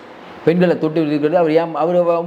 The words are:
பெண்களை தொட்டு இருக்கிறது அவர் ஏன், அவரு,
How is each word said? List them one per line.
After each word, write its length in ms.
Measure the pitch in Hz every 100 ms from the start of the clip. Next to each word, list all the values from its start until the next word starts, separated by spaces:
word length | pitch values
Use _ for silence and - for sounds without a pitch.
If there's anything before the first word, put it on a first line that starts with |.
| - - - - 156
பெண்களை 320 | 175 175 151
தொட்டு 300 | 156 165 151
இருக்கிறது 300 | 147 151 180
அவர் 140 | 160
ஏன், 240 | 160 165 147
அவரு, 480 | 165 180 170 170